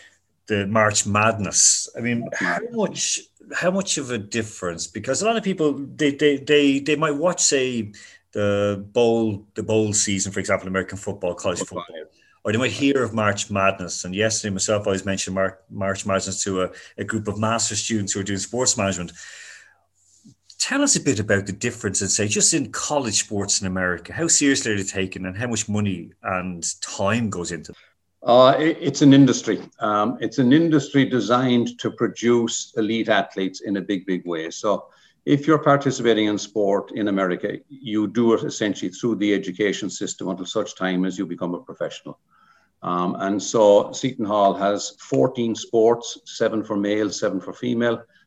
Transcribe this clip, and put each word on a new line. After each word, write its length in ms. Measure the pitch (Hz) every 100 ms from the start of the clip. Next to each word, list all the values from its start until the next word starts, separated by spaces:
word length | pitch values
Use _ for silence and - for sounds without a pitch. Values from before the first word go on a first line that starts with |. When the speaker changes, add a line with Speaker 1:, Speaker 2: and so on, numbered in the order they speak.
| - _ _ _ -
Speaker 1:
the 200 | 104 98
March 380 | 110 107 107 101
Madness. 840 | 101 110 107 90 - - - - -
I 40 |
mean, 200 | 120 117
Speaker 2:
March 140 | 117 -
Speaker 1:
how 240 | - -
Speaker 2:
Madness. 160 | 240 233
Speaker 1:
much, 440 | 180 139 - - - _ -
how 180 | - 175
much 260 | 190 190 -
of 140 | 127
a 60 | 120
difference? 720 | 104 113 107 - 90 85 -
Because 340 | 110 110 135
a 40 | 208
lot 120 | 226
of 60 |
people, 300 | 196 180 156
they, 380 | 139 139 - 147
they, 260 | 139 151 139
they, 420 | 127 147 143 139
they 160 | 139 147
might 200 | 160 143
watch, 260 | 175 175
say, 500 | - 139 127 120 107 104 - - _
the 520 | 107 101 101 104 101 101
bowl, 560 | 120 117 117 110 98 - -
the 80 |
bowl 300 | 107 110 107
season, 380 | 101 - 98 98
for 80 | 98
example, 280 | 92 98 95
American 300 | 95 90 95
football, 380 | - - 90 87
college 240 | 98 87
Speaker 2:
Football. 260 | - 87 87
Speaker 1:
football, 180 | 82 78 _ _ _
or 80 | -
they 60 | 110
might 140 | 127
hear 320 | 104 139 135
of 100 | 117
March 360 | 113 104 101 -
Madness. 560 | 101 98 95 87 - 90
And 80 |
yesterday 380 | 92 110 - 107
myself, 360 | 95 - 104 104
I 40 |
was 140 | 95 98
mentioning 300 | 95 - 95
Mar-, 240 | 95 - -
March 360 | 107 98 95 101
Madness 380 | 95 98 95
to 200 | 101 95
a, 80 | 90 - - -
a 60 |
group 240 | 104 110 104
of 100 | 98
master's 440 | 110 113 - 98
students 320 | - 113 101
who 60 | 101
are 40 |
doing 160 | 98 98
sports 360 | - 120 127 -
management. 360 | 98 90 87 - - - - - - _ _ _ _ _ - - _ -
Tell 240 | - 269
us 140 | 285 -
a 60 |
bit 180 | 147 107
about 260 | 107 98 98
the 60 |
difference 500 | 95 120 107 104 92
in, 60 | 95
say, 200 | - 104
just 260 | 208 180
in 180 | 160 113
college 520 | - - 147 123 98 -
sports 360 | 104 95 -
in 60 | 98
America. 460 | 92 90 85 -
How 140 | 98 165
seriously 440 | - 143 135 117
are 60 | 104
they 60 |
taken 420 | 95 101 95 92 92
and 120 | 95
how 100 | 120
much 200 | 107 -
money 440 | 104 104 87 82 _
and 420 | 101 92 90 87 - -
time 480 | - - 98 113 110
goes 220 | 92 85
into 220 | 82 80
them? 80 | - _ _ _ _
Speaker 2:
Uh, 320 | 123 120 127 139
it, 200 | 156 -
it's 220 | 139 -
an 120 | 143
industry. 480 | 139 131 117 - 92 - -
Um, 380 | 107 104 107 123
it's 160 | 113 -
an 160 | 123
industry 500 | 151 165 151 - 139
designed 760 | 131 123 101 123 131 120 117 -
to 120 | 113
produce 800 | - 110 - 113 120 113 - - -
elite 320 | 107 113 110
athletes 500 | 104 98 - 95 -
in 160 | - 98
a 60 |
big, 240 | 92 95 90
big 200 | 90 85
way. 240 | 82 82
So 360 | - 110 95 - _ _ _ -
if 220 | 143 147
you're 120 | 151
participating 680 | 151 143 139 127 117 107 107
in 100 | 101
sport 560 | - 110 101 98 92
in 160 | 127 104
America, 480 | 98 95 87 104 101 -
you 400 | - 110 104 104
do 260 | 110 117
it 100 | 113 -
essentially 460 | - 107 92 -
through 240 | - 120 101
the 180 | 104
education 560 | 98 95 87 104 92 98
system 400 | - 95 - 92
until 160 | 92 90
such 300 | 110 87 -
time 280 | 92 92
as 140 | 95 90
you 80 | 87
become 280 | 87 87 87
a 60 |
professional. 580 | - 82 78 - 76 - _ _ _ _ _ _
Um, 360 | - 90 90 92
and 240 | 98 101
so 480 | - 120 104 101 -
Seton 340 | - 131 120 101
Hall 280 | 104 98
has 420 | 95 98 101 - -
fourteen 560 | - 135 131 127 117 110
sports, 640 | - 117 113 117 - - -
seven 380 | - 113 110
for 140 | 104 104
male, 320 | 101 107 107
seven 320 | - 107 95
for 100 | 92
female. 520 | 92 123 117 120 113 - _